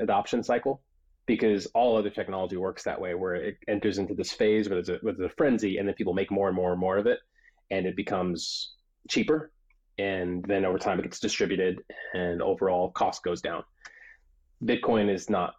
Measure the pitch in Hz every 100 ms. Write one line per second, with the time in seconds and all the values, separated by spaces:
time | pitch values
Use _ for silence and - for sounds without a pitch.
0 | 110 101 - 123 - 120 135 139 _ _
1 | _ _ - 110 113 101 - 113 123 110
2 | 101 104 98 95 92 90 95 90 - -
3 | 92 87 92 90 104 98 - 104 107 95
4 | 95 101 92 - 107 107 104 92 90 87
5 | 107 92 90 - 151 117 104 98 98 95
6 | 92 90 98 98 98 92 90 90 92 95
7 | 110 120 _ _ _ _ - 95 92 90
8 | 90 98 90 82 - - - - _ _
9 | - - 214 156 151 _ _ _ _ -
10 | 98 95 90 90 92 98 95 92 104 90
11 | - - 110 - 92 92 92 90 - -
12 | - 92 90 85 - 95 95 90 90 -
13 | 98 - 92 87 82 85 - _ - -
14 | - - _ _ _ - 110 123 120 113
15 | 101 95 - 101 87